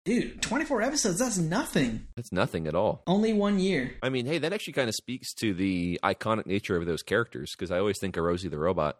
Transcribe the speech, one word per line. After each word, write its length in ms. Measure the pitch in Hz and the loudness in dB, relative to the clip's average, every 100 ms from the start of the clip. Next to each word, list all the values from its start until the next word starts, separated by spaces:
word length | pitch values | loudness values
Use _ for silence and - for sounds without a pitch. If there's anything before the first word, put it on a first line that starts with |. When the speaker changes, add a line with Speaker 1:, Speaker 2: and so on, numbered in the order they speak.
Speaker 1:
Dude, 380 | - 233 - - | -2 0 -2 -4
twenty-four 400 | - 240 320 247 | -2 -2 0 0
episodes, 380 | 247 302 214 175 | 0 0 0 2
that's 180 | 254 196 | 0 0
nothing. 680 | 160 196 311 180 127 110 - - | 0 0 0 0 0 -2 -8 -12
Speaker 2:
That's 160 | - | -4
nothing 340 | 90 107 87 78 | 0 0 0 0
at 80 | |
all. 300 | 82 104 - - | 2 2 0 2
Speaker 1:
Only 260 | 196 220 | 2 4
one 280 | 208 202 202 | 2 2 4
year. 340 | 185 165 123 - | 2 2 -2 -4
Speaker 2:
I 60 | 127 | -2
mean, 180 | 127 120 | -2 0
hey, 120 | 165 | 0
that 140 | 151 | 0
actually 200 | 208 - | -4 -4
kinda 200 | 147 120 | 0 0
speaks 400 | - - 127 - | -2 -6 -8 -8
to 200 | - 113 | -2 0
the 460 | 87 98 90 87 85 | 2 2 2 0 0
iconic 420 | 98 95 110 110 - | 0 0 0 -2 0
nature 300 | 98 - 90 | -2 0 0
of 80 | |
those 200 | 85 80 | 0 -4
characters, 500 | - 95 113 - - | 0 0 0 -6 -10
'cause 160 | - 87 | -8 -2
I 80 | 90 | 0
always 220 | 104 95 | 0 0
think 160 | 95 87 | -4 0
of 80 | |
Rosie 240 | 85 87 90 | 0 0 -2
the 100 | 76 | -2
Robot, 400 | 82 87 76 | 0 2 0